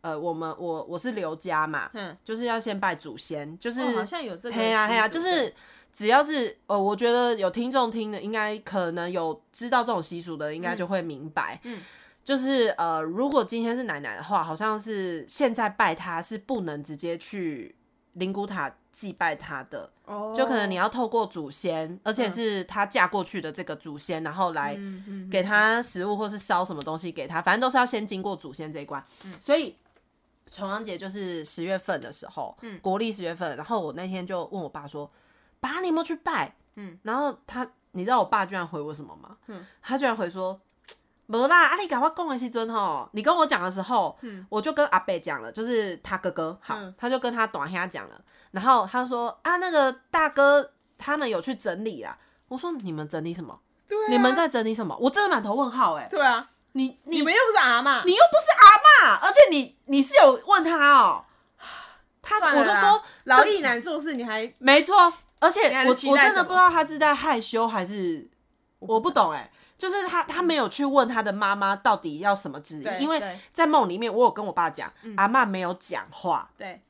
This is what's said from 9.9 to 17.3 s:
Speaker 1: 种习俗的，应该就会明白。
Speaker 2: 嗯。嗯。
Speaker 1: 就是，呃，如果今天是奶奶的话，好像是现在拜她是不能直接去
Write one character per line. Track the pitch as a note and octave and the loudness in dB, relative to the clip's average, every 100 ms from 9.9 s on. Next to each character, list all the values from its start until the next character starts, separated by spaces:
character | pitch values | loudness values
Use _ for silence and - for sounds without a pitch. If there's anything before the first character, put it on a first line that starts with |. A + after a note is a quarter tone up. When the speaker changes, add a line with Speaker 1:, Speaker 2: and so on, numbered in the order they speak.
Speaker 1:
种 | G#3 | -4
习 | D#3+ E3+ | -6 -12
俗 | E3+ D#3 | -12 -8
的， | D3+ | -8
应 | D#3 | -6
该 | F3 F3 | -6 -6
就 | F3 | -4
会 | F#3+ | -4
明 | E3+ C#3 D#3 | -4 -10 -8
白。 | D#3 D#2+ - | -8 -8 -10
Speaker 2:
嗯。 | A#3+ G#3+ | -14 -16
嗯。 | F#3 - - _ | -18 -20 -20 _
Speaker 1:
就 | - C4+ | -4 -2
是， | C4 C4+ A3+ - | 0 0 0 0
呃， | E3+ D#3+ | -4 -4
如 | D#3+ F#3 C#4 | -4 -4 0
果 | C#4 | 0
今 | G#3 A3+ | 0 -4
天 | A3+ | -4
是 | A#3+ | -4
奶 | A#3+ D3 | -6 -8
奶 | C3 G2+ | -10 -12
的 | |
话， | D#3 G3 | -4 -4
好 | E3 | -4
像 | D#3 G#3+ G#3+ | -6 -4 -6
是 | A3 G#3 F#3 E3 - | -6 -8 -6 -8 -8
现 | - C4+ A3+ | -2 -2 0
在 | G#3+ | -4
拜 | G3+ G#3 E3 | 0 -2 0
她 | F3+ E3 | -8 -8
是 | E3+ A3 | -8 -12
不 | - B3+ | -6 -6
能 | E3+ D3 | -6 -8
直 | C#3+ | -12
接 | C#3+ E3+ E3+ | -10 -8 -8
去 | - | -10